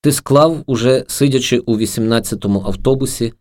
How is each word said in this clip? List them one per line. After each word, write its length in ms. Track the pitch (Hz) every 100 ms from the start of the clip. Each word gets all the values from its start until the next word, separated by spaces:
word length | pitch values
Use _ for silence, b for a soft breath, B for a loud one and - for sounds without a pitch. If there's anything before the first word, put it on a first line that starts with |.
ти 120 | 147
склав, 500 | 143 - 139 160 156 -
уже 380 | 123 120 131 -
сидячи 500 | - 143 131 120 123
у 180 | 120 110
вісімнадцятому 840 | 110 - 113 113 - 107 101 101 98
автобусі 680 | 98 139 135 131 - 117 -